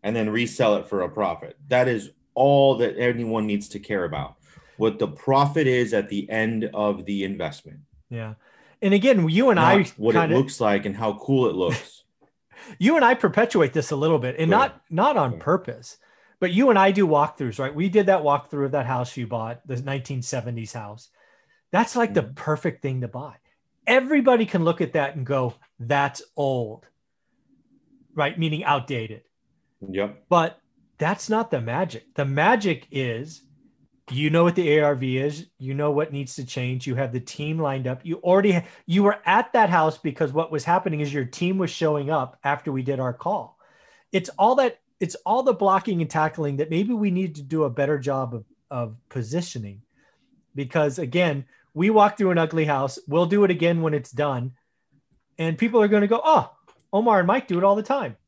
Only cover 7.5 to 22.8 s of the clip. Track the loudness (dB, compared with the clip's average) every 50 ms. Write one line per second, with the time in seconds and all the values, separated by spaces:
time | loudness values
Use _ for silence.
7.5 | -8 -12 _ -20 -20 -20 -20 _ _ _ _ _ -12 -12 -10 -12 -14 _ _ _
8.5 | _ _ _ _ _ _ 0 2 2 4 6 4 4 4 4 4 4 4 4 4
9.5 | 4 6 6 6 6 4 2 0 -4 -2 0 2 4 4 4 4 2 2 2 0
10.5 | -2 0 0 2 2 2 0 -4 -6 -2 -4 -4 -4 -4 -2 0 2 2 2 2
11.5 | 2 0 0 0 -2 -4 -6 -14 -20 -20 _ _ _ _ _ _ _ _ _ _
12.5 | _ -20 -20 -20 -8 0 2 4 4 6 4 4 4 4 2 2 2 2 2 2
13.5 | 4 2 2 4 2 -2 -2 -2 -4 -2 0 2 2 2 0 -2 -4 -2 2 2
14.5 | 4 4 4 0 -2 -12 _ _ -2 0 0 2 2 2 0 0 -2 -6 -2 0
15.5 | 0 0 -2 -6 -14 -14 -16 -20 -20 _ _ _ _ _ _ _ _ _ -4 0
16.5 | 2 2 4 6 6 6 6 4 4 4 2 4 4 2 2 0 -2 -6 -6 -6
17.5 | -4 -6 -8 -6 -4 -4 -4 2 2 2 4 4 2 2 4 2 0 0 -2 -6
18.5 | -6 -4 -4 -2 -2 -4 -2 -2 -4 -4 -4 -6 -8 -10 -8 -6 -6 -8 -6 -8
19.5 | -10 -14 _ -8 -8 -8 -6 -6 -8 -8 -8 -8 -10 -8 -8 -6 -8 -8 -8 -8
20.5 | -10 -10 -10 -12 -12 -14 -14 -14 -16 -20 -20 _ _ _ _ _ _ _ _ _
21.5 | _ _ _ _ 0 0 0 0 0 -2 -2 0 0 -2 -2 -2 -10 -10 -4 -4
22.5 | -4 -2 -4 -6 -6 -4